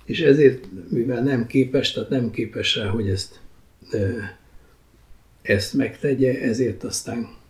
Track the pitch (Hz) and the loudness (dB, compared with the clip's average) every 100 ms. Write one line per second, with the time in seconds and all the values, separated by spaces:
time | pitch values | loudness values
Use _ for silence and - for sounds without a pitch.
0 | - - 151 143 120 - - 92 85 123 | -8 4 6 8 8 6 -4 -16 -4 -2
1 | 117 120 135 127 117 135 127 113 - - | 0 0 0 0 0 2 2 0 0 -4
2 | 110 135 117 - - 110 104 123 101 117 | -2 -2 -2 -4 -6 -4 -2 -2 -2 -2
3 | 101 95 - - - - - _ - 113 | -2 -2 -6 -16 -20 -20 -20 _ -6 -2
4 | 98 113 101 - _ - - _ _ _ | -2 -4 -8 -14 _ -20 -20 _ _ _
5 | - - _ _ - 104 - 135 117 - | -20 -20 _ _ -2 0 0 -2 -2 -2
6 | 147 131 131 127 120 110 120 101 113 - | -2 2 0 0 -2 0 -2 -4 -8 -8
7 | - 117 110 - | -8 -8 -10 -14